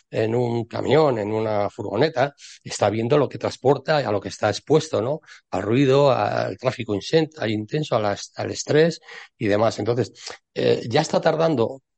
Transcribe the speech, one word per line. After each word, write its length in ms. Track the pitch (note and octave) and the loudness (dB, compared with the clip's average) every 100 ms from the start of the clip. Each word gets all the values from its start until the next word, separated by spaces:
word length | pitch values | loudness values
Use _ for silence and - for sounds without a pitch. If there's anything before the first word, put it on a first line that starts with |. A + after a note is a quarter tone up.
| _ | _
en 240 | - A2 | -2 0
un 300 | A#2+ A#2+ A#2 | 0 0 -2
camión, 540 | A2+ A2+ G2 C#3+ D3+ A2+ | -4 -4 2 4 4 2
en 140 | G2+ | -2
una 360 | A2 A2 G#2+ G2+ | -2 -2 -2 -2
furgoneta, 640 | - G2+ G2+ D#3+ B2 C#3+ - - - | -6 -4 2 2 2 -2 -4 -20 -18
está 260 | - - G#2+ | -14 0 0
viendo 300 | A2 A#2+ D3 | 2 2 2
lo 100 | B2 | 2
que 80 | - | -2
transporta, 640 | G#2 - C3 C3+ - D3+ | -6 0 2 2 0 0
a 140 | A#2+ | 0
lo 80 | G2+ | -4
que 80 | G2 | -6
está 200 | - G#2+ | -2 -2
expuesto, 540 | G2+ - D3+ - A2 | -2 0 0 2 -2
¿no? 180 | A#2 D#3 - - _ | -2 -4 -10 -20 _
Al 100 | F2+ | -4
ruido, 520 | G2+ B2 C#3 C#3 C#3+ | 0 2 4 4 4
al 440 | A#2 G#2+ A#2 A#2 - | 2 0 -2 -4 -4
tráfico 380 | B2+ A#2+ A2 | -4 -4 -4
insen-, 340 | G2+ - D#3+ D3+ - | -4 0 0 0 -4
al 140 | A2+ | -4
intenso, 460 | G#2+ G#2 D3+ D3+ A#2+ | -4 -4 -6 -2 0
a 40 | |
la, 160 | G#2 G2 - - | 0 -4 -8 -8
al 140 | G#2 | -8
estrés 480 | F#2+ - D3 E3 D#3+ - - - - | -6 0 2 2 0 -12 -20 -20 -6
y 120 | G#2+ | 0
demás. 300 | G#2 A2 - | 2 2 0
Entonces, 320 | A2 B2 A2+ - - - _ | -2 -2 -2 -8 -18 -18 _
eh, 320 | - A#2+ A#2 A#2 | -2 0 0 0
ya 140 | C#3 | 0
está 180 | D#3+ F#3 | 0 0
tardando, 640 | E3+ D#3 E3 C3+ A2 C3+ _ | 0 2 2 2 0 -4 _